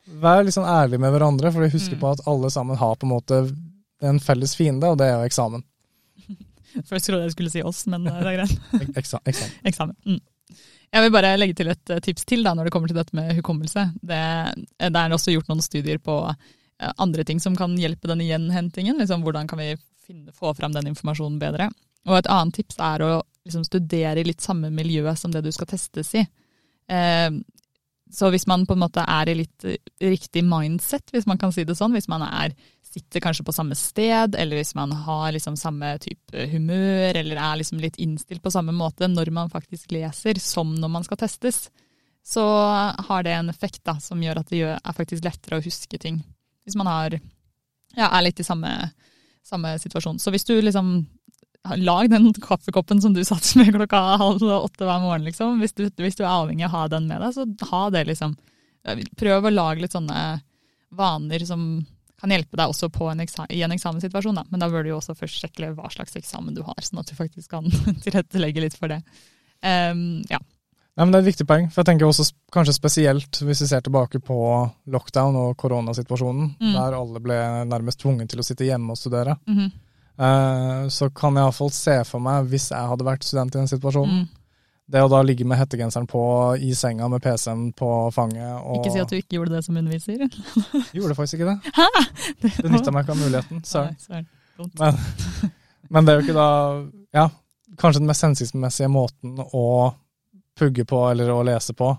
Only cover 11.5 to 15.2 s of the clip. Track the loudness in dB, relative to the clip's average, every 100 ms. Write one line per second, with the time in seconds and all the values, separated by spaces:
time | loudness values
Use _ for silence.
11.5 | 0 -2 -4 -4 -4 -4 -4 -2 0 2
12.5 | 0 0 0 0 -2 -4 -4 -2 -2 0
13.5 | -4 -4 -2 -2 -2 -6 -4 -2 -2 -4
14.5 | -6 -12 -4 0 2 2 0